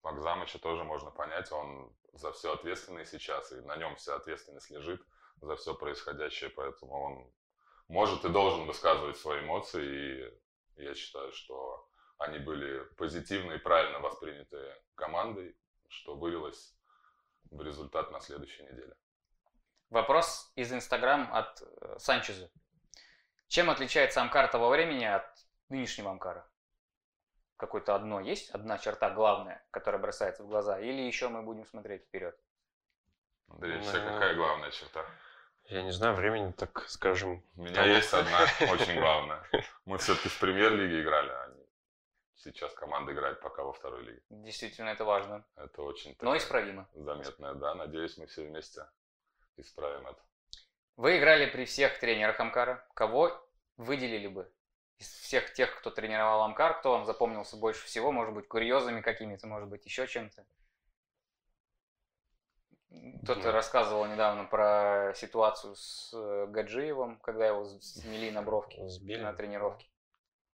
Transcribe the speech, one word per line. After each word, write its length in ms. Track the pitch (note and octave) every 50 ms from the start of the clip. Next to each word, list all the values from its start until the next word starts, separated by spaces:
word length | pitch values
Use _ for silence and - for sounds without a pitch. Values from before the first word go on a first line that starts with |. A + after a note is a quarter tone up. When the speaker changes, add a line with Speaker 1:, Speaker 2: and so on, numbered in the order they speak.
| -
Speaker 1:
Агзамыча 560 | D#2+ D2+ C#2+ D2+ E2 F2 F#2 F2 - - E2
тоже 240 | - E2 E2 E2+ E2
можно 280 | D#2 D#2 D2 C#2+ D2
понять, 400 | - D2+ D2+ D2+ D#2 F2+ F#2 -
он 420 | D#2+ D2+ D2 C#2+ C#2 C#2 C2 A#1 _ _ _ _ _
за 180 | - D#2 D#2
все 220 | D2+ - - D#2+ D#2
ответственный 520 | D#2 - E2+ - - - - F2+ E2 D#2
сейчас, 460 | - D#2+ D2 - - C#2 C2+ - -
и 100 | C2 B1+
на 140 | B1 C#2 D2 D#2+
нем 180 | E2 D#2 C#2+
вся 200 | - - D2 C#2+
ответственность 540 | C2+ - D#2+ D#2 D2 - D#2 C#2+ C#2 - -
лежит 320 | D2 D2 C#2+ E2+ F2+ - - _ _ _ _ - _ _
за 140 | D2+ D2 D#2
все 180 | - - D#2+ D2+
происходящее, 760 | - C#2+ D2 C#2+ - - D2+ D2 C#2+ D2+ D2 - - C#2 C2+
поэтому 520 | - C2+ C2+ C#2 C2+ - C2+ B1+ C#2 C#2+
он 320 | C#2 C#2 C2+ C2 B1+ B1+ _ _ _ _ _ _ _ _ _ _ _ -
может 380 | E2+ F2+ G#2+ G2+ F#2+ D#2+ -
и 40 | F2
должен 360 | E2+ G2+ G2 F#2+ F#2 E2 D#2
высказывать 520 | D#2 D2+ - - E2+ D#2+ D2+ D2+ D2 C#2+ -
свои 220 | - D#2 D2+ D2
эмоции, 920 | D2 D#2 E2 G2+ - - - E2+ D2 C#2+ C#2+ C#2 C#2+ C2+ C2 C2 B1+ A1+ A1+ A1+ _ _ _ _ _ _ _ D#2
и 60 | C#2+
я 100 | C#2+ C2+
считаю, 360 | B1+ - - - C#2 C2+ C2+
что 560 | C2+ - - - C2+ C2+ C2 C2 B1+ - - _ _ _ _ _ _ -
они 200 | D2+ D2+ D#2 D2
были 440 | C#2 D2+ D#2 C#2+ C#2+ C#2 C#2 C2+ C2+ - - -
позитивно 560 | F2 D#2 D2+ E2+ C#2+ - G2 G2 F#2 E2+ D#2
и 40 | D#2+
правильно 420 | - E2 F2 E2 D#2+ - D2 C#2+
восприняты 760 | C#2+ C#2+ - - E2 D#2 D2 C#2+ C#2+ _ D2 C#2+ C#2 C#2 C#2 - _ _ _
командой, 600 | - D#2 D#2 D#2 F2 G2 A2+ G#2+ F#2+ F2+ E2+ - _ _ _ _ _ _ _
что 260 | - - - - D2
вылилось 600 | C#2+ E2 E2+ E2+ E2 D2+ D2 - - - - _ _ _ _ _ _ _ _ _ _ _ _ _ _ _ -
в 120 | D2+ C#2+
результат 500 | D2 D#2 D2 D2+ D2 C#2+ - E2 D2+ -
на 80 | D2 C2+
следующей 440 | - - C#2+ D2 C#2+ C#2 - - D2
неделе. 320 | C#2 C2 A#1+ C2 C2+ - _ _ _ _ _ _ _ _ _ _ _ _ _ _ _ _ _ _ _
Speaker 2:
Вопрос 640 | A#2 A2+ A2+ - C#3 E3 E3+ - - - - _ -
из 160 | C3 B2 A#2+
Instagram 580 | B2+ B2 - - B2+ A#2 B2 B2+ C#3+ C#3+ C3 A2+ A2+
от, 280 | A2+ G#2+ - - -
э, 340 | - - - - - - - -
Санчеза. 500 | - - B2+ A#2+ - - G2+ F#2 F2+ - _ _ _ _ _ _ _ _ - - - - _ _ _ _ _ _ _ -
Чем 200 | - E3 F3 E3+
отличается 520 | D3 - C3+ B2 - D#3 C#3 B2+ - C3
Амкар 260 | A#2+ B2 - C#3+ C3 -
того 220 | - A#2 A#2 A#2+
времени 340 | C3+ D3+ E3 E3 D3 B2+ A#2
от 220 | G#2+ G2+ F#2+ - - - - _ _ _ _ _ -
нынешнего 440 | C3+ C3+ B2 A2+ - - G#2 G2
Амкара? 360 | F#2+ F#2+ - F#2 F2 F2 - _ _ _ _ _ _ _ _ _ _ _ _ _ _ _ _ _ _ _ _ _ _ -
Какое-то 360 | - - - G#2 - - G2+
одно 260 | G2 G#2 G#2+ G#2 G2
есть? 280 | F#2+ B2+ G3 - - -
Одна 260 | - G2+ G#2 A2 G#2 G2
черта 320 | - G#2+ G#2 - A2+ G2+
главная, 520 | F#2+ G#2+ A2 G#2+ G2+ G2 F#2+ F#2 F2 - _ _
которая 300 | - G2+ - G#2+ G2+ F#2+
бросается 420 | G2 G2+ - - G#2+ F#2 - - G#2
в 40 | G2+
глаза? 320 | G#2+ G#2+ G2+ G#2 G2 F#2+
Или 220 | G#2+ A#2+ C3 C3+
еще 280 | B2+ B2 A#2 - C3 B2
мы 120 | A#2 A2+
будем 240 | A2 A2 A2+ G#2+ G#2+
смотреть 380 | - - A2 G#2 G#2 G2+ F#2 -
вперед? 300 | _ - F#2+ F2+ E2+ - _ _ _ _ _ _ _ _ _ _ _ _ _ _ _ _ _ _ _ _ _ _ _
Speaker 1:
Андрей, 300 | D#2+ D#2 F2 E2+ E2 E2
у 20 |
тебя 100 | G#2 G2+
Speaker 3:
Наверное, 220 | F#2 F#2 G#2 G#2+ G#2
Speaker 1:
какая 220 | G#2 G2+ F#2 E2
главная 360 | E2+ E2 D#2 D2+ D2 D2+ D2
черта? 340 | - - D#2 C#2 - D#2+ D#2+ - - - - - - - - _ _ _ _
Speaker 3:
я 160 | - G2+ F#2+ F#2
не 80 | F#2+
знаю, 240 | F2+ F#2 A2+ A#2 G#2
времени, 360 | F#2 F#2+ G#2+ A2 A2 G2+ F#2 F2+
так 320 | - - - - - - -
скажем, 560 | - - - F#2+ F#2 F2 G2+ F#2 F2+ F2 - _ _ F2
Speaker 1:
У 40 | F2
меня 120 | F2 F2
Speaker 3:
того. 120 | G2 G#2 G#2
Speaker 1:
есть 260 | G#2 A2 G#2 - -
одна 260 | F2+ E2+ D#2+ E2+ F2
Speaker 3:
<laughs> 320 | F#2+ - - - D#3+ A2
Speaker 1:
очень 260 | F2+ E2+ A#2 F2+ E2+ E2+
главная. 460 | E2 D#2+ D#2 D#2 D2 D2+ D#2 D#2 - - - D#3 - - - - _
Мы 120 | F#2+ F#2+ F#2
все-таки 320 | - - F#2 - - F#2+
в 100 | - -
премьер-лиге 640 | - F#2+ F#2 G2 G#2+ A2 A2 G2+ G2 F2+ E2 D#2+
играли, 280 | D2+ D#2 D#2 D2+ C#2+ C2
а 160 | B1+ B1+ B1+ C2
не 160 | B1+ C#2 C#2+ _ _ _ _ _ _ _ _ _ _ _ _ _ _
сейчас 380 | _ - D2 - - D#2 D2 -
команда 380 | - - D2 D2 C#2+ C#2+ C#2+
играет 300 | C#2 D2 C#2+ C#2 C2+ -
пока 220 | - - - - C#2
во 100 | C2+ C2+
второй 300 | - - - A#1+ B1 A#1+
лиге. 180 | A1+ A#1 B1+ _ _
Speaker 2:
Действительно, 580 | G#2+ G#2+ G#2+ A2 G#2+ - A#2 G#2+ - - A2+ A2
это 140 | G#2+ G#2 A2
важно. 400 | G#2+ G2+ G2 G2 G2+ G#2 G#2 - _ _ -
Speaker 1:
Это 240 | C#2+ D2 - - D2
очень 280 | C#2+ C#2+ - - D2 C2+ -
Speaker 2:
Но 100 | A#2 B2
Speaker 1:
такая 60 | D3 D#3+
Speaker 2:
исправимо. 500 | - - - A#2+ G#2 G2+ G2 F#2+ F#2+ - _
Speaker 1:
заметная, 600 | D#2+ D2 D2 D2 D2 C#2 C#2 C2 - D2 C#2 C#2
да. 220 | C#2 C#2+ D2+ E2
Надеюсь, 420 | F2+ D#2 D#2 D2+ D#2+ E2 E2 - E2
мы 80 | D#2 -
все 200 | - - D#2 D2+
вместе 380 | D#2 D#2+ - - - D2+ D2+ - _ _ _ _ _ _ _ _ _ _ _ _ _ -
исправим 500 | C2+ - - D2+ D2+ D2 C#2+ C#2 C2 C2
это. 120 | C2 _ _ _ _ _ _ - - - - _ _ _ _ _ _ -
Speaker 2:
Вы 220 | A#2 D3 F3+ E3
играли 260 | C#3+ D#3 D#3 D3+ C#3+ -
при 160 | - C3 B2+
всех 340 | - - C#3 C#3 B2 - -
тренерах 400 | B2+ A#2 A2+ G#2+ G#2+ G#2+ G#2+ -
Амкара. 460 | A2+ A2+ A2+ B2 A#2+ B2 B2+ - - _ -
Кого 520 | - A2 A2 A2+ C#3 E3 F3 E3+ - - _ _ _ _ _ _ -
выделили 500 | A#2 A#2+ C#3+ C3+ B2+ A#2+ A2+ G#2 G2+ G2
бы 240 | F#2+ G2 F2+ - _ _ _ _ _ _ _ _ _ _
из 100 | - -
всех 440 | - - - - C#3 B2 - - -
тех, 240 | - B2+ - - -
кто 100 | - A2+
тренировал 520 | - - G#2+ A2 A2 A2 A2 A2 A2 A2 A2
Амкар, 360 | G#2+ G#2+ - D3 - - -
кто 120 | - C3+
вам 140 | B2 A2+ G#2+
запомнился 520 | A2 G#2+ - A#2+ A#2 A2 G#2+ G2+ - - G#2+
больше 280 | A2 A2 G#2+ - -
всего? 260 | - - A#2 A#2 D3
Может 220 | C#3 A#2+ A2+ A2 G#2+
быть, 120 | G#2 G2+ -
курьезами 540 | - A2+ A2+ A#2 B2+ C#3 B2 A#2+ A#2 A2+
какими-то, 460 | G#2 A#2 A2 - A#2 G#2 G2+ G2 - A2
может 220 | G#2+ G#2 G#2 G2+
быть, 160 | G2+ G#2 _
еще 200 | - - - C3
чем-то? 400 | - - B2 A2+ G#2 - - G2+ _ _ _ _ _ _ _ _ _ _ _ _ _ _ _ _ _ _ _ _ _ _ _ _ _ _ _ _ _ _ _ _ _ _ _ _ _ _ _ _ _ _ _ _ _ _ _ _ _ F2+ E2 - B2 C3+ - -
Кто-то 200 | - B2 G#2 F#2+
Speaker 3:
Да. 80 | A#2 G#2+
Speaker 2:
рассказывал 520 | A2 A2 - - B2 A2 G#2 G#2+ G#2+ G#2+
недавно 380 | G#2+ G#2+ G#2+ G#2+ G#2+ G#2 G#2 G2
про 680 | - - G#2+ G#2+ G#2 G#2 G#2 G2+ G2+ G2+ G2+ G2+ G2 G2
ситуацию 600 | - - G#2 - A2+ A2 G#2+ G#2+ - - G2+ G2
с, 360 | - - - - - - - A#2
э, 340 | A2+ G#2+ G#2 G2+ G2+ G2+ G2+
Гаджиевым, 720 | G#2 A2 G2+ G2 A2 B2+ D3 D#3 D3 C3+ B2+ A#2 A2+ -
когда 280 | - - A2 A2 A2 A2
его 160 | G#2 G#2 G#2
с-, 160 | G2+ G2 G2 - - - -
смели 280 | - A2+ A2 A2 A2+ A2
на 100 | G#2+ G#2
бровке 440 | G#2 G#2+ G#2+ G#2+ - - - - F#2+ F#2
Speaker 3:
Сбили. 340 | F#2 F#2 F#2+ G2 G#2+ A2+
Speaker 2:
на 120 | A2 G#2+ G2+
тренировке. 540 | - G#2 G#2 G2+ G2+ G#2 G2+ G2+ - - _ _ _ _ _ _ _ _ _ _ _ _ _